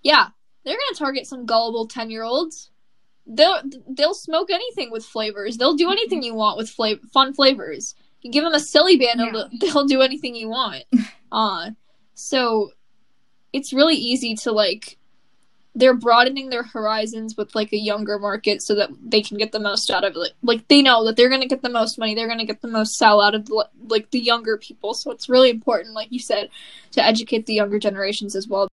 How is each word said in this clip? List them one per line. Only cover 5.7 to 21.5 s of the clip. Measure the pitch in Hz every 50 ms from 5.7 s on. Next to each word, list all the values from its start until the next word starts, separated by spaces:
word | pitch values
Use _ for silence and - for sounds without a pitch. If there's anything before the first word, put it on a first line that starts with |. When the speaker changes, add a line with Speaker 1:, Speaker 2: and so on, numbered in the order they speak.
| 320
Speaker 1:
do | 285 339 359
anything | 392 440 466 - 381 311 262
Speaker 2:
Yeah. | 233
Speaker 1:
you | 226
want | 220 214 208 -
with | - 220 220
fla-, | - - 233 214 214 - - - -
fun | 269 269 262 277
flavors. | - 277 262 277 - - 165 151 - - - - _ _ _ _ _
You | - 240
give | 233 285 311
them | 339 311
a | 294
silly | 302 - - 294 311 370 381
band, | 262 247 240 233 240
Speaker 2:
Yeah. | 233 226
Speaker 1:
they'll, | 220 220 - - - 233 - 339 294
they'll | 285 277
do | 277 269 262
anything | 262 262 262 302 - 247 240
you | 233 220 220
want. | 226 254 254 208 147 135 - _
Speaker 2:
<laughs> | 254 226 214 - - _ _ _ -
Speaker 1:
Uh, | 214 220 208 190 170 170 202 220 _ _ _ _ _ _ _ _
so | - - - - 262 254 233 226 220 202 - _ _ _ _ _ _ _ _ _ _ _ _ _ _ _ _ -
it's | 269 277 -
really | 269 262 294 330 320
easy | 247 226 240 247 254 247 233 220
to, | 220 - 240
like, | 214 214 208 185 190 220 - - - _ _ _ _ _ _ _ _ _ _ _ _ _ _ _ _
they're | 233 254 262 254
broadening | 247 233 240 233 240 247 262 269 269 269 262
their | 254 233 240
horizons | 226 - 226 220 214 220 220 220 220 226 220 220 220 220
with, | - 208 - -
like, | 220 214 214
a | - 208
younger | 214 214 202 208 214 202 208 202
market | 202 202 196 220 - 208 208 208
so | - - 208
that | 208 202 - 180 -
they | - 226 220 214
can | 208 - 208
get | 208 220 220 -
the | 220
most | 208 202 196 - - -
out | 214 180 190
of | 196 -
it. | 165 170 - _ _ -
Like, | 233 233 226 _
they | _ 285 285
know | 277 269 247 226 220
that | 226 220
they're | 233 240 254
gonna | 262 262 262
get | 262